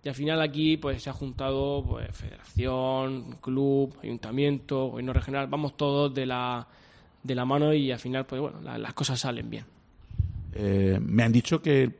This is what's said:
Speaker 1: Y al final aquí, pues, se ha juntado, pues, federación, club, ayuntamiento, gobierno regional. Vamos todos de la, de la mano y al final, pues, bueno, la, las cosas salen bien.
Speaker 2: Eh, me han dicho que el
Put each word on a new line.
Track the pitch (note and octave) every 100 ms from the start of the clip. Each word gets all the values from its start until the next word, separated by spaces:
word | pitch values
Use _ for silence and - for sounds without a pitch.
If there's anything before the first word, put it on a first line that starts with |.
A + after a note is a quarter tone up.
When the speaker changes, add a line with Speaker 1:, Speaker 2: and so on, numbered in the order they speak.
Speaker 1:
Y | C#3+
al | C3
final | D3 D#3+
aquí, | D#3 C#3+ D#3 D#3
pues, | C#3+ C3
se | C#3
ha |
juntado, | C3 C3+ B2 C3+ C3+ C#3 C#3+ C3
pues, | A#2 A2+ -
federación, | - - - - B2+ B2+ C3 C3 C3 C3 A#2+ -
club, | - C3 C#3 C#3 C3+ -
ayuntamiento, | A2 A#2+ A2 B2 C#3+ C#3+ - C#3 C3
gobierno | A#2 B2+
regional. | B2+ - C#3 C3+
Vamos | C#3+ D3 -
todos | C#3+ C#3+ C#3+
de | C3+ C3
la, | B2 B2 B2 A#2 - - - - _
de | B2+ B2+
la | B2+
mano | C#3+ D3+
y | D3+ C3+
al | A#2+
final, | B2 C3 C3+
pues, | C3
bueno, | C#3+ -
la, | - A#2+
las | A2 -
cosas | C3 B2+
salen | C#3 A#2 A2+
bien. | A2 A#2 - _ _ - - - - -
Speaker 2:
Eh, | - G2+ G2 F#2+ F#2+
me | D2 G2+
han | A#2
dicho | A#2 - D#3+
que | D#3+ C#3
el | B2+ -